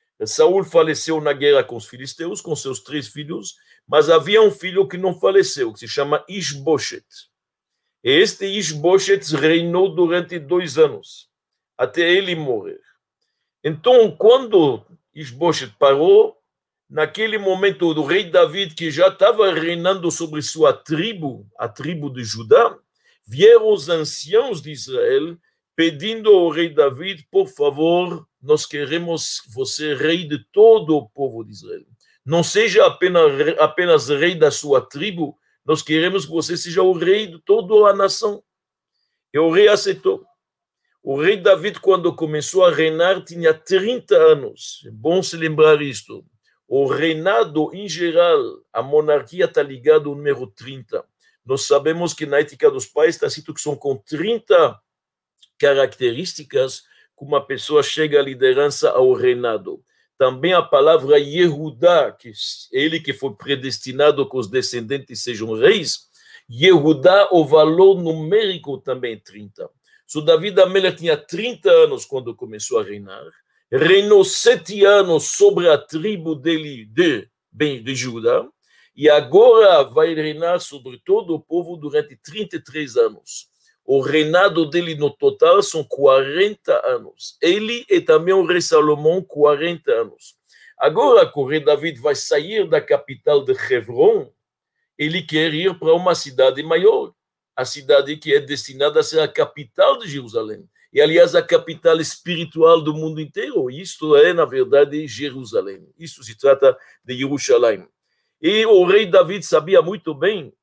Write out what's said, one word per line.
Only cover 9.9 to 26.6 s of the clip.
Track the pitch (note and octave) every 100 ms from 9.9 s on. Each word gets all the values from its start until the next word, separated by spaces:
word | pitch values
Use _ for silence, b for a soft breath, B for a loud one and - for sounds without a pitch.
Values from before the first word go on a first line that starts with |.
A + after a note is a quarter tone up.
durante | E3 E3+ F3+ F3 F3
dois | C#3+ F3+ E3+ C3
anos, | D3+ G#2+ - - _ _ _ _ _ -
até | B2+ E3+ E3+
ele | F#3 F#3+
morrer. | E3 C#3+ A2 G2 - _ _ _ _ _ _ _ _
Então, | D3+ D#3 - B3 A3
quando | - G#3 C4 A#3+ G3 D3 A2 - F3 _
Ishbosheth | D3+ C#3+ B2 E3+ D#3 B2+ _
parou, | C#3+ C#3 F3 G3+ A3 - _ _ _ _ _
naquele | C#3+ D#3 F#3+ A3 G#3
momento, | G3 F#3 G3 E3 E3+
o | D#3
rei | C#3+ F#3
David, | F3 F3 D#3+ F3 F#3+
que | D#3 D#3+
já | D3 F#3+
estava | F#3+ G3+ A3 G3
reinando | D#3+ E3 E3+ F3 F#3+ E3+
sobre | - E3 D3+
sua | - D#3+ D3+
tribo, | - - D#3+ A3 G3 D3 A2 G#2 -
a | A2+
tribo | - D3 E3+ D3
de | B2+
Judá, | A2+ G#2+ A2 F#3 A#3 - _ _ _ _
vieram | _ B2+ G#3 A#3 G#3+
os | G3+ D3
anciãos | E3 D3+ - D3 G#3+ B3 F3
de | D3
Israel | C#3 C3+ B2+ A2+ C3+ D#3+ E3+ _ _ _
pedindo | - E3 C#3+ G3+ A3+ G#3+
ao | G3 E3+
rei | D3+